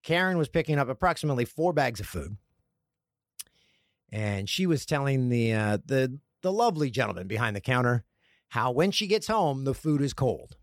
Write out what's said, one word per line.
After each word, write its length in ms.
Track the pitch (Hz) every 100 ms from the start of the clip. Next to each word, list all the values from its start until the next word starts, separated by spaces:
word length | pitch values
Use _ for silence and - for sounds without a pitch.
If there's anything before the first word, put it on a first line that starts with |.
Karen 360 | - 170 185 180
was 100 | 147
picking 300 | 165 151 147
up 100 | 127
approximately 560 | 131 185 165 151 131
four 300 | 120 - 170
bags 260 | 151 131 107
of 60 | 98
food. 320 | 90 73 101 _ _ _ _ _ _ _ _ _ - - _ _ _ _ _ _
And 380 | 107 104 101 101
she 180 | - 185
was 200 | 151 -
telling 420 | 151 139 135 123
the, 240 | 120 113
uh, 260 | 110 107 104
the, 340 | - 135 131 135 _ _
the 120 | 185
lovely 380 | 202 240 160 143
gentleman 360 | 110 110 90 92
behind 280 | 107 117 101
the 40 |
counter 440 | - 127 123 120 - _ _ _ _
how 220 | 123 123
when 200 | 123 190
she 160 | - 208
gets 200 | 208 -
home, 380 | 220 165 135
the 100 | 135
food 260 | 131 156 147
is 140 | 139
cold. 420 | - 127 87 - -